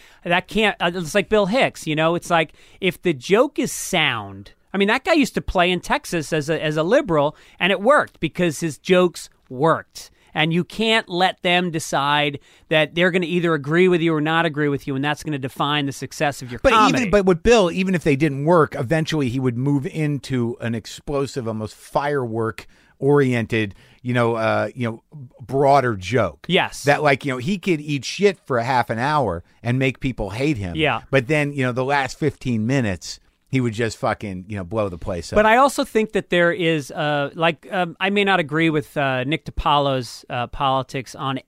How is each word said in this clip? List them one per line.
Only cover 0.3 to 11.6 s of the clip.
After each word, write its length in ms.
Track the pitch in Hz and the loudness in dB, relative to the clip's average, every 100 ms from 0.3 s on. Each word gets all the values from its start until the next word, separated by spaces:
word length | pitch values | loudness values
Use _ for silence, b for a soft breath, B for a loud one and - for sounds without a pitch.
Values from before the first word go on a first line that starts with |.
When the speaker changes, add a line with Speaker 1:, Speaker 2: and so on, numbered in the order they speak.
| 175 - | -2 -2
Speaker 1:
can't, 280 | 202 214 - | 0 0 0
uh, 100 | 170 | -2
it's 200 | 180 160 | -4 -2
like 140 | 208 - | -2 2
Bill 180 | 214 190 | 2 2
Hicks, 420 | 254 147 - - | 2 0 -2 -4
you 80 | 151 | 0
know? 180 | 165 | 0
It's 160 | 170 - | 0 0
like, 220 | 170 160 b b b | 0 0 b b b
if 220 | 185 - | -4 -2
the 100 | 180 | -2
joke 460 | 143 - 202 294 - | -4 2 2 2 0
is 140 | 240 | -4
sound, 800 | - - 175 147 117 101 98 101 _ _ | -6 -4 0 0 -2 -6 -14 -18 _ _
I 40 | 196 | 0
mean, 80 | 202 | 0
that 160 | 247 | 0
guy 100 | - | 2
used 200 | 294 240 | 2 2
to 60 | - | -2
play 320 | - 185 175 | -2 0 2
in 80 | 180 | 0
Texas 520 | - 277 - 170 143 | -2 -4 -2 -6 -2
as 160 | 160 143 | -4 -2
a, 140 | 151 | -2
as 120 | 151 156 | -2 -2
a 80 | |
liberal, 520 | 160 269 262 156 143 b b b | 2 2 2 0 0 b b b
and 140 | 180 | -2
it 80 | 185 | 0
worked 400 | 208 294 120 - | 2 2 2 -4
because 400 | 160 - 175 143 | -6 -2 -2 -2
his 180 | 165 139 | -6 -6
jokes 500 | - 180 180 - - _ _ | 2 4 4 0 -16 _ _
worked. 640 | 127 160 131 - - - b b | 0 2 2 -4 -18 -20 b b
And 200 | 170 156 | -2 0
you 100 | 170 | 0
can't 440 | - - 220 226 - | -2 -2 0 0 0
let 340 | 175 185 - | 0 0 0
them 280 | 180 180 | 0 2